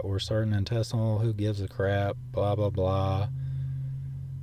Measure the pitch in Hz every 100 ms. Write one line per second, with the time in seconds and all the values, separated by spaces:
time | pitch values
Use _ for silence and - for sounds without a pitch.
0 | 92 98 - 110 110 104 95 117 110 117
1 | 113 107 113 104 104 101 95 - 98 101
2 | 101 - - 95 101 104 104 92 92 95
3 | 95 95 98 - - - - - - -
4 | - - - -